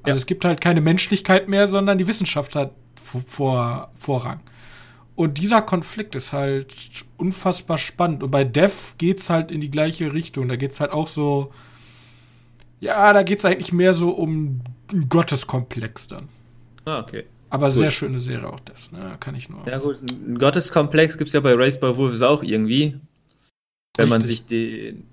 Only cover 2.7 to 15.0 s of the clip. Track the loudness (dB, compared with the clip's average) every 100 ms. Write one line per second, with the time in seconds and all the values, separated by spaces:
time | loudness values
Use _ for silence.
2.7 | -8 -20 -20 -12 -10 -10 -4 0 0 -2
3.7 | -4 -10 -10 -4 -4 -4 -10 -14 -20 -20
4.7 | -20 -20 -20 -12 -2 -2 0 2 2 2
5.7 | -2 -4 -10 -10 -10 -6 -4 -2 -2 -6
6.7 | -14 -20 -20 -20 -6 -6 -2 -2 -2 -4
7.7 | -4 -4 -2 -2 -2 -2 0 2 2 2
8.7 | 2 -10 -2 0 0 0 -2 -2 -6 -4
9.7 | -2 -2 -2 -4 -4 -6 -6 -4 -4 -6
10.7 | -4 -4 -2 -4 -2 0 0 -2 -10 -20
11.7 | -20 -20 -20 -20 -20 _ _ _ _ -20
12.7 | _ -2 4 6 6 4 2 2 0 0
13.7 | 4 4 4 2 0 -2 -2 -4 -6 -8
14.7 | -14 -6 -2